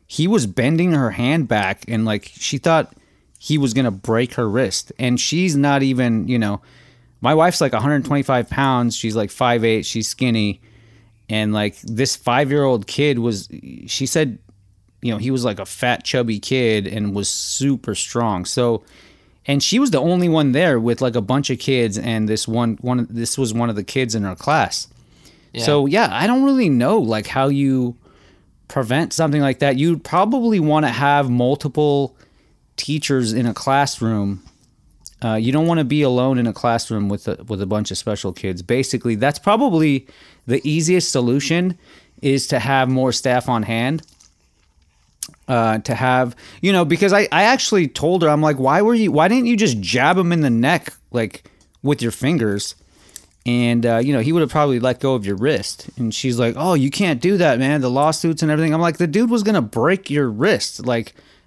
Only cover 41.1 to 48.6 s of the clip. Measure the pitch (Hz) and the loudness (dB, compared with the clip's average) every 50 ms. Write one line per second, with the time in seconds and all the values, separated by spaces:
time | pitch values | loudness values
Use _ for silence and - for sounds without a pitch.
41.1 | - 135 123 120 123 143 139 - 160 175 180 185 175 - _ - - - _ _ | 0 0 2 2 2 0 0 0 0 0 0 0 -2 -6 _ -20 -20 -20 _ _
42.1 | _ - - 139 135 135 - - 147 127 107 131 139 135 131 127 131 131 127 131 | _ -4 0 0 0 0 0 -2 -2 -2 0 2 2 2 4 2 2 2 2 0
43.1 | 117 - - 131 123 123 - - 123 113 107 110 113 113 120 131 160 156 - _ | 0 0 0 0 0 0 0 0 -2 -2 -2 -2 -2 -2 -2 -2 -4 -4 -8 _
44.1 | _ _ _ _ _ _ _ _ _ _ _ _ _ _ _ _ _ _ _ _ | _ _ _ _ _ _ _ _ _ _ _ _ _ _ _ _ _ _ _ _
45.1 | _ _ - - - _ _ - 131 117 113 110 110 113 - - 123 101 131 127 | _ _ -14 -14 -14 _ _ -2 0 2 2 2 0 -2 -2 -4 -4 0 0 2
46.1 | 127 127 127 120 120 - - - - - - 190 196 180 175 143 170 165 202 196 | 2 2 0 -2 -4 -10 -18 -20 -10 -4 0 2 2 2 2 2 2 2 2 4
47.1 | 190 202 208 - - 165 196 226 262 247 - - 220 196 170 135 - - - 160 | 4 4 2 2 4 4 4 4 4 2 0 2 2 2 2 0 0 -2 0 0
48.1 | 180 185 165 151 151 147 151 151 147 131 | 2 2 2 2 4 4 2 2 2 2